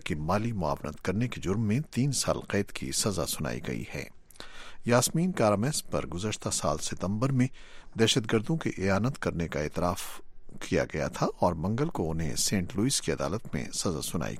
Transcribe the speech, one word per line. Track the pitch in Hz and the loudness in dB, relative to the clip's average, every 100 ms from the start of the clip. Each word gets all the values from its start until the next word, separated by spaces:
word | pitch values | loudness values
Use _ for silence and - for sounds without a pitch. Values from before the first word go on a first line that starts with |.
کی | - | 0
مالی | 78 78 101 117 | -2 2 2 2
معاونت | 104 78 - - - | 0 -2 -2 -4 -4
کرنے | - 95 123 | -2 0 0
کے | 90 | -2
جرم | 87 101 | 0 2
میں | 107 117 151 | 2 2 0
تین | 113 143 | 0 2
سال | 123 - 76 | 2 0 0
قید | - 101 101 | 0 0 0
کی | - 67 | -4 -4
سزا | - 113 92 67 | 0 0 0 -2
سنائی | - 69 58 - | -2 -4 -4 -4
گئی | 57 - | -6 -6
ہے۔ | 73 - - - - - - - - | -8 -10 -14 -18 -16 -12 -12 -10 -4
یاسمین | 113 120 123 160 180 | 4 6 6 2 0
کارامس | - 110 101 123 - - | 4 4 4 2 0 -2
پر | 82 65 | -2 -2
گزشتہ | 87 107 - - | -4 -4 -2 -2
سال | - 85 78 | 0 0 0
ستمبر | - - 92 107 135 | -2 -2 -2 0 2
میں | 131 127 - - - - - | 4 2 0 -14 -16 -8 4
دہشت | 113 120 107 | 4 4 4
گردوں | 110 104 160 | 2 2 0
کی | 113 - 95 | -2 0 2
اعانت | 98 117 135 | 4 2 0
کرنے | - 80 82 | -2 0 0
کا | 76 | -2
اعتراف | 76 - 87 85 - - - - - - | -2 0 0 0 -6 -8 -10 -10 -10 -8
کیا | - 85 | 0 2
گیا | 64 78 67 | 2 0 -2
تھا | - 165 - | 0 -2 2
اور | 90 | 2
منگل | 85 87 117 156 | 2 0 0 0
کو | - 82 | 0 0
انہیں | 80 80 - | 0 0 0
سینٹ | - 104 87 95 | 2 2 0 0
لوئس | 120 - | 2 2
کی | - | 0
عدالت | 67 69 104 - | 0 0 -2 -4
میں | 71 60 | -4 -4
سزا | - 104 73 | -2 -2 -2
سنائی | - 92 57 | -2 -2 -4